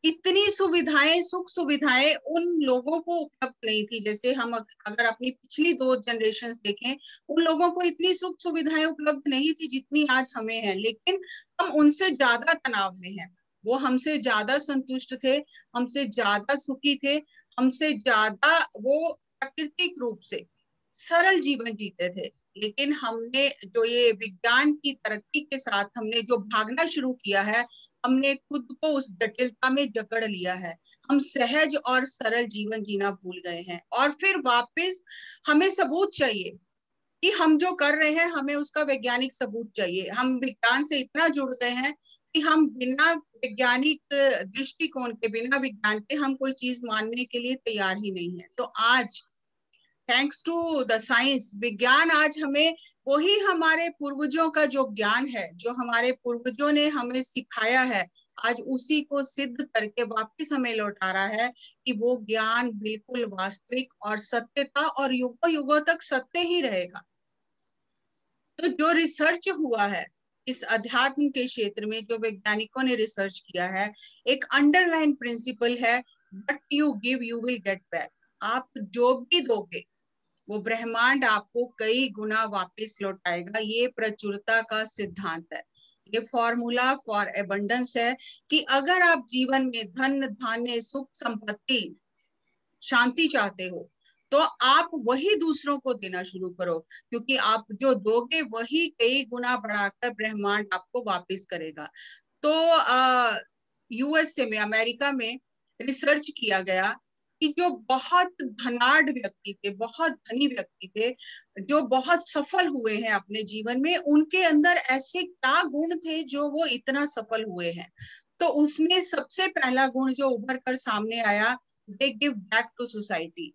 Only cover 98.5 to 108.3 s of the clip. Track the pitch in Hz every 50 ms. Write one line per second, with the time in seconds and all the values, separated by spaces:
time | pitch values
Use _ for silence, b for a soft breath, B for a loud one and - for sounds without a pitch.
98.5 | 220 226 233 233 285 320 339 330 _ _ 233 240 254 277 269 220 247 247 240 247
99.5 | 254 233 202 214 208 208 202 196 - _ - 247 214 208 214 220 220 208 202 202
100.5 | 202 214 208 196 185 180 - _ - 247 240 214 190 175 180 _ 190 190 - _
101.5 | 185 170 160 160 151 151 147 - B B B B B B B _ _ _ - 294
102.5 | 311 320 330 339 330 320 - - 247 254 262 254 254 247 247 233 208 208 - _
103.5 | _ _ _ _ _ _ _ _ 240 220 262 285 311 311 320 302 - - 247 226
104.5 | 214 214 208 214 214 220 226 240 233 233 285 285 277 254 233 220 240 262 _ _
105.5 | _ _ _ _ _ _ 233 262 262 - - 285 302 302 294 - - - 240 214
106.5 | 196 190 185 190 185 185 190 208 233 - _ _ _ _ _ _ _ _ 320 302
107.5 | 294 - 349 359 277 - - - 262 262 - - 359 359 359 359